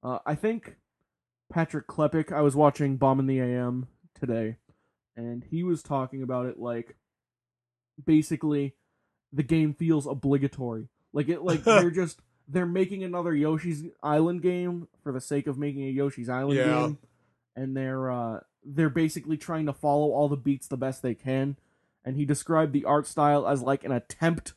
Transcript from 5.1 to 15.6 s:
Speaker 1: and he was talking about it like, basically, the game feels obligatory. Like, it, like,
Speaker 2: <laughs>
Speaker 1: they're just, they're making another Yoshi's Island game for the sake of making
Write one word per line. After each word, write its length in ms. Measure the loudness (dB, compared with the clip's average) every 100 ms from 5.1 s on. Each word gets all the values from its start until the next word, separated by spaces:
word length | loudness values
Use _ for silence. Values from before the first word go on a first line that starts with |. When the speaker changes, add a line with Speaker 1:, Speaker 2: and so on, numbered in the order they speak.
| -12
Speaker 1:
and 260 | -10 -10 -6
he 120 | -4
was 200 | -2 -4
talking 400 | -2 -4 -4 -6
about 220 | -4 -4
it 140 | -4 -6
like, 380 | -6 -6 -8 -18 _ _ _ _ _ _ _ _ _ -8
basically, 680 | 4 4 4 -2 0 0 -2 _ _ _ _ _ _
the 100 | -6
game 320 | 0 2 2
feels 320 | 0 2 2 0
obligatory. 840 | -4 2 2 2 -4 -6 -6 -10 _ _
Like, 160 | -4 -2
it, 140 | -2
like, 220 | 0 2
Speaker 2:
<laughs> 0 |
Speaker 1:
they're 260 | 6 6 6
just, 300 | 2 -2 -6 _ _ -4
they're 180 | -2 0
making 380 | 0 0 -2
another 300 | -6 -4 0
Yoshi's 500 | 2 2 0 -2 -6 -8 -8
Island 400 | 0 2 4 2
game 460 | 0 0 -2 -4 -10 _
for 100 | -6
the 80 | -6
sake 260 | -2 -2 -2
of 120 |
making 260 | -4